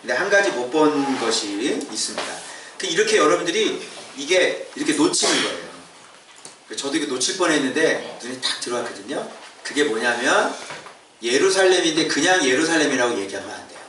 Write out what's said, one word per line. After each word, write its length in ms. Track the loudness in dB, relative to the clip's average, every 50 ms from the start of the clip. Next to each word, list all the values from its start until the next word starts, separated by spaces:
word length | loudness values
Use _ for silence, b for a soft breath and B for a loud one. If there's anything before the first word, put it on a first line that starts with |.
근데 120 | -2 -2 0
한 160 | 0 2 4
가지 220 | 4 4 4 4
못 200 | 0 -2 -4 0
본 480 | 4 4 4 4 4 2 0 0 0 0
것이 600 | 0 0 0 -2 -4 -4 -4 -4 -2 -2 -2 -4 -4 -6
있습니다. 320 | -6 -6 -6 -6 -6 -6 -8 -8 -10 -12 B B B B B B B
그 100 | -8 -6
이렇게 300 | -2 2 2 2 4 4
여러분들이 640 | 4 6 6 4 4 2 -2 0 0 0 0 -2 -4 -8 -12 -14 -16 -16 -16 -12
이게 500 | -12 -2 2 2 2 4 2 0 -4 -8 -12 -8
이렇게 180 | -4 -2 0 2
놓치는 500 | 4 2 2 2 2 2 2 2 2 0
거예요. 240 | -2 -4 -6 -10 -14 -16 -18 -20 -20 -20 -20 -20 -20 -20 -20 -20 -20 -20 -20 -20 -20 -20 -20 -18 -12 -10
저도 220 | -6 -6 -2 -2
이거 100 | -2 -2 -2 -2
놓칠 240 | -2 -2 -4 -2
뻔했는데 840 | 0 0 2 2 2 0 0 0 2 2 2 2 0 -4 -10 -12 -12
눈에 200 | -10 -10 -10 -6
딱 180 | -4 -6 -4 -4
들어왔거든요. 680 | -6 -4 -4 -4 -4 -6 -10 -12 -10 -8 -8 -8 -8 -8 -14 -16 -18 -20 -20 -14 -14
그게 220 | -6 0 0 0
뭐냐면 680 | 2 0 0 0 0 0 0 0 2 2 2 2 0 -4 -8 -12 -12 -14 -14 -14 -18 -20 -20 -20 -20 _ _ -4
예루살렘인데 840 | 0 2 4 4 4 4 6 6 6 6 4 2 2 2 2 0
그냥 360 | 0 0 2 4 4 4 4 4
예루살렘이라고 720 | 2 2 2 2 2 2 2 2 2 2 2 0 0 0 -2
얘기하면 300 | -4 -6 -8 -10 -10 -10
안 180 | -12 -14 -14
돼요. 120 | -18 -18 -20 -20